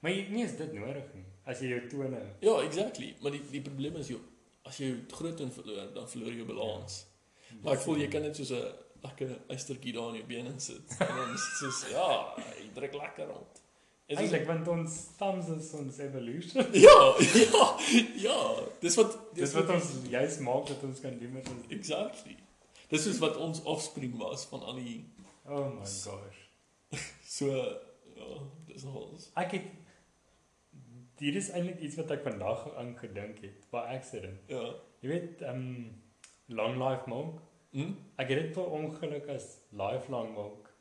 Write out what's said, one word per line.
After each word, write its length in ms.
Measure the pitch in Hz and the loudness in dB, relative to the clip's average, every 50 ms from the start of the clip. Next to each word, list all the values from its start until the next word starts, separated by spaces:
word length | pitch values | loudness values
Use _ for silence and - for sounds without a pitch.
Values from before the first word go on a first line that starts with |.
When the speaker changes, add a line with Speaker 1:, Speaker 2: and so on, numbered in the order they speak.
Speaker 1:
Maar 100 | - 160 185 | 0 0 -2
jy, 160 | 196 196 196 | -2 -2 -4
nie 140 | 202 233 240 | -4 -4 -2
is 120 | 190 123 | -4 -4
dit 160 | 120 156 - - | -6 -8 -8 -8
nodig 420 | 101 104 120 139 143 131 - - | -8 -8 -8 -8 -10 -10 -12 -16
nie, 100 | 98 92 - - - _ | -18 -18 -18 -20 -18 _
as 140 | - 123 - | -10 -10 -6
jy 80 | 135 127 | -4 -4
jou 200 | 123 123 123 - | -4 -4 -4 -6
tone 480 | - 139 139 131 127 117 104 98 101 - | -8 -6 -6 -6 -6 -8 -10 -12 -14 2
Speaker 2:
Ja, 200 | - 202 226 156 131 | 4 4 4 4 2
exactly. 540 | 151 147 165 202 - - - - - - - | 0 -2 -2 -4 -4 -4 -8 -12 -12 -12 -6
Maar 100 | - 143 143 | -6 -4 -4
die, 100 | 147 147 143 | -4 -10 -10
die 120 | 131 143 131 | -10 -10 -10
probleem 340 | 143 139 135 135 147 165 | -8 -8 -6 -6 -6 -6
is, 120 | 165 139 - | -8 -8 -8
jou, 120 | 131 107 - - - - _ _ _ _ _ | -10 -12 -12 -18 -20 -20 _ _ _ _ _
as 140 | - 135 - | -18 -12 -6
jy 80 | 143 | -4
jou 120 | 135 127 117 - - | -4 -4 -6 -8 -12
groot 260 | - - 156 165 165 | -12 -8 -8 -8 -6
toon 140 | - 147 127 | -6 -8 -8
verloor, 420 | 120 - - - 107 98 98 101 101 | -8 -10 -12 -10 -10 -10 -10 -10 -12
dan 140 | - 113 117 | -12 -12 -10
verloor 220 | - 120 110 117 | -10 -10 -8 -8
jy 60 | 120 | -8
jou 100 | 117 113 | -8 -10
balans. 600 | - 110 101 110 110 107 101 95 92 - - - - _ _ _ _ _ _ - - | -10 -6 -4 -4 -4 -4 -6 -8 -12 -12 -14 -14 -18 _ _ _ _ _ _ -20 -20
Speaker 1:
Ja. 60 | 117 110 101 | -20 -8 0
Speaker 2:
Maar 100 | 156 139 | 0 0
ek 60 | 123 | 0
voel 160 | - - 160 147 | 2 0 0 0
jy 100 | 147 139 | 0 0
kan 140 | - 151 151 | -2 -2 -4
net 140 | 151 151 | -4 -6
soos 140 | 151 139 120 127 | -6 -6 -4 -4
'n 200 | 120 117 107 - - - - - - - | -4 -4 -6 -10 -12 -18 -20 -20 -18 -16
lekker 360 | 143 - - 135 131 127 110 - - | -16 -10 -8 -8 -8 -8 -10 -10 -10
eystertjie 440 | - 131 - - 135 123 127 123 117 | -10 -10 -8 -8 -10 -8 -6 -8 -6
daar 160 | 117 117 117 | -6 -6 -6
in 60 | 113 | -6
jou 120 | 113 107 | -8 -10
been 200 | 120 120 117 123 | -8 -8 -8 -8
insit. 500 | 127 139 131 - - - - - - - - | -8 -8 -8 -8 -10 -10 -12 -14 -14 -2 -2
En 160 | - - 135 | 0 0 0
dan 180 | 127 131 120 120 | -2 -4 -4 -4
is 80 | 110 - | -4 -4
dit 140 | - - - | -4 -4 -4
soos, 320 | 147 135 123 - - - | -4 -4 -4 -6 -6 -4
ja, 440 | 107 135 180 180 135 110 - - - - - - - - | -2 0 2 2 2 2 0 -4 -8 -10 -10 -12 -12 -14
jy 120 | - 107 98 | -14 -14 -12
druk 200 | 127 139 135 - | -10 -10 -8 -8
lekker 320 | 147 147 - - - 151 | -8 -10 -10 -10 -10 -10
rond. 340 | - - - - - - - - _ _ _ _ _ _ _ _ | -10 -10 -14 -14 -18 -20 -20 -20 _ _ _ _ _ _ _ _
En 100 | _ 143 156 | _ -4 -2
soos 120 | 208 208 | 0 0
Speaker 1:
Eintlik, 160 | 180 156 156 | 0 0 0
want 220 | 156 165 160 160 170 | 0 -2 -2 0 -2
ons 380 | 170 165 165 160 - - - - - | -2 -2 -2 -4 -6 -10 -12 -14 -10
thumbs 320 | - 202 196 190 185 170 165 | -6 -4 -2 -2 -2 -4 -6
is 240 | 165 156 156 - - | -6 -6 -8 -10 -10
ons 260 | 151 143 135 123 - | -10 -10 -10 -10 -8
evolution. 680 | 143 139 135 131 120 117 123 160 170 - - 269 254 - - | -10 -8 -8 -6 -6 -6 -6 -8 -8 -4 0 0 0 4 10
Speaker 2:
<laughs> 120 | - 175 | 12 12
Ja, 280 | 508 587 - - 539 - - - - - | 12 12 12 12 12 10 8 6 8 10
ja, 440 | 220 - - - 427 - - - - - - - 233 226 - - | 8 8 10 10 8 8 8 6 2 0 4 6 6 6 4 -2
ja. 400 | 190 190 226 277 269 - 113 113 107 - - - - | -2 0 0 2 2 2 0 0 -2 -4 -8 -8 -2
Dis 140 | - 170 - | 0 0 6
wat, 220 | - 220 208 - - - - - | 6 6 4 4 -8 -12 -14 -4
Speaker 1:
Dis 180 | - 139 139 143 | -2 -2 0 2
wat 120 | 160 - | 2 2
Speaker 2:
wat 80 | 170 180 | 4 4
Speaker 1:
ons 140 | 175 - - 135 127 123 120 | 2 2 0 -6 -6 -6 -2
juist 300 | 120 123 139 151 160 - | 0 0 0 0 0 -4
maak 260 | 139 123 123 139 139 | -2 0 0 0 0
dat 160 | - 143 - - | -2 -6 -6 -6
ons 180 | 135 131 131 | -8 -8 -8
kan 180 | - 135 123 120 | -8 -10 -10 -8
doen 140 | 117 120 131 | -10 -10 -10
met 160 | 131 131 - | -10 -10 -10
ons 160 | 131 120 113 - | -10 -12 -10 -10
Speaker 2:
Exactly. 680 | - 202 - - 151 - 202 - - - - - - - - - - _ _ - _ - - - | -10 -8 -6 -4 -4 -4 -4 -4 -6 -12 -16 -18 -20 -20 -20 -20 -20 _ _ -20 _ -20 -10 -2
Dis 140 | - 156 - | 0 0 2
soos 140 | 214 175 127 | 2 0 2
wat 180 | 160 156 - | 0 0 0
ons 260 | - 165 165 156 - - | -2 -4 -6 -6 -6 -4
offspring 540 | - 165 151 - - - - 139 127 120 113 | -4 -4 -4 -4 -8 -8 -8 -8 -6 -6 -6
was 260 | 104 90 - 131 - | -6 -6 -6 -8 -10
van 160 | - - 131 - | -12 -12 -12 -10
al 120 | - 123 | -10 -10
die 300 | 127 123 120 117 113 - - - - - - - - _ | -10 -10 -10 -10 -12 -14 -16 -20 -20 -20 -20 -20 -20 _
Speaker 1:
Oh 280 | 143 143 143 139 139 - 104 | -8 -6 -4 -4 -4 -6 -8
my 60 | 101 | -10
Speaker 2:
s- 180 | 98 98 - - | -10 -10 -10 -10
Speaker 1:
gosh. 440 | 101 98 98 101 98 - - - - _ _ _ _ _ _ _ _ | -10 -10 -12 -12 -14 -18 -20 -20 -20 _ _ _ _ _ _ _ _
Speaker 2:
<laughs> 100 | - 139 - - - - - - - | -12 -10 -10 -12 -14 -18 -16 -12 -8
So, 100 | - 143 139 135 131 123 110 - - - - - - _ 123 - | -4 -2 0 0 0 -2 -2 -4 -8 -12 -18 -20 -20 _ -20 -20
ja, 120 | - - 127 - 151 139 139 139 160 160 | -18 -16 -14 -12 -12 -14 -14 -16 -18 -20
dis 160 | - - - 131 | -18 -18 -14 -14
nogal 300 | 135 135 - - - 143 170 | -12 -10 -12 -12 -14 -16 -20
s- 120 | - - - | -20 -12 -6
Speaker 1:
Ek 160 | - 180 175 - | -4 -4 -4 -4
het, 100 | 190 - - - - - - - - _ _ _ _ _ _ _ _ _ _ _ _ _ _ _ 139 131 120 120 123 127 - _ - | -6 -8 -8 -16 -18 -20 -20 -20 -20 _ _ _ _ _ _ _ _ _ _ _ _ _ _ _ -20 -20 -20 -20 -20 -20 -20 _ -6
hier 180 | 147 143 143 | -4 -2 -2
is 140 | 196 196 - | -2 -4 -4
eintlik 300 | - 180 175 180 180 - | -4 -4 -4 -4 -6 -8
iets 140 | 160 147 143 | -10 -10 -8
wat 140 | 156 156 131 | -8 -6 -6
ek 120 | 147 143 - | -6 -4 -4
vandag 520 | 135 110 98 - 104 113 - - - - | -6 -6 -4 -4 -4 -4 -4 -6 -12 -12
aan 220 | - 120 123 120 - | -10 -10 -10 -12 -12
gedink 400 | - 107 98 101 101 107 110 - | -14 -12 -12 -10 -12 -12 -14 -14
het, 300 | - 98 - - - _ | -16 -18 -18 -20 -20 _
by 80 | - 120 | -8 -8
accident. 600 | 113 - 131 131 - - - 110 92 95 98 98 - - | -6 -6 -8 -10 -10 -10 -12 -12 -12 -12 -14 -16 -14 -10
Speaker 2:
Ja. 260 | 147 127 117 120 131 - - - _ _ | -8 -8 -8 -8 -10 -12 -16 -20 _ _
Speaker 1:
Jy 80 | - 127 | -8 -4
weet, 340 | 156 170 175 170 170 - - | -4 -4 -6 -8 -12 -12 -10
ehm, 420 | 135 123 127 127 127 127 123 120 113 110 101 - - _ _ _ - - _ _ | -8 -8 -6 -8 -8 -8 -10 -12 -14 -16 -20 -20 -20 _ _ _ -20 -20 _ _
long 300 | _ 120 110 107 113 127 | _ -4 -2 0 0 0
life 320 | 127 127 135 131 123 - - | 0 0 0 0 -2 -4 -6
milk? 320 | 117 123 151 160 160 - - - _ _ _ _ | -6 -6 -6 -8 -10 -12 -16 -20 _ _ _ _
Speaker 2:
Hm? 220 | - 135 147 180 196 - - - - | -6 -6 -4 -4 -6 -10 -12 -20 -6
Speaker 1:
Ek 120 | - 135 127 | -6 -2 0
het 100 | 135 139 160 | 0 0 0
dit 100 | 160 - | -2 -4
per 140 | 185 180 | -4 -4
ongeluk 600 | - 156 151 156 156 - - - 151 147 147 143 143 | -4 -4 -4 -6 -6 -8 -6 -8 -6 -6 -6 -8 -8
as 160 | 139 131 - - - - - _ | -8 -8 -10 -12 -18 -20 -20 _
lifelong 640 | 110 101 95 101 117 131 127 - 135 120 113 110 110 | -8 -4 -2 -2 -2 -2 -4 -4 -4 -4 -4 -6 -6
milk 360 | 104 104 104 107 104 - - - _ | -8 -10 -10 -10 -16 -20 -20 -20 _